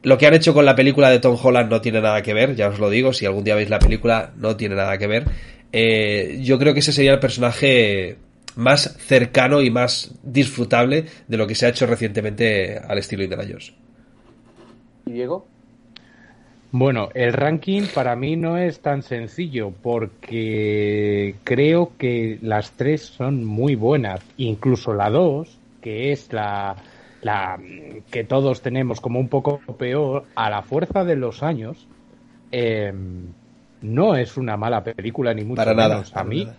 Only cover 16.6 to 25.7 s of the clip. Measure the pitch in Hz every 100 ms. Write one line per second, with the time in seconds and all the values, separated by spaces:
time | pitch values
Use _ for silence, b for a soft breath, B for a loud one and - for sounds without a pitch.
16.6 | _ 123 135 120 104 127 120 117 143 160
17.6 | - 196 202 - 123 120 139 160 165 170
18.6 | 180 151 151 139 - 120 113 - 175 127
19.6 | 101 92 120 117 110 - - 113 110 107
20.6 | 107 104 104 104 104 101 101 101 - 123
21.6 | 147 170 175 _ 127 120 113 110 113 107
22.6 | 104 - 127 151 - - 127 139 113 107
23.6 | 139 123 113 147 107 92 - - 120 104
24.6 | 135 123 - 104 101 131 180 139 160 _
25.6 | _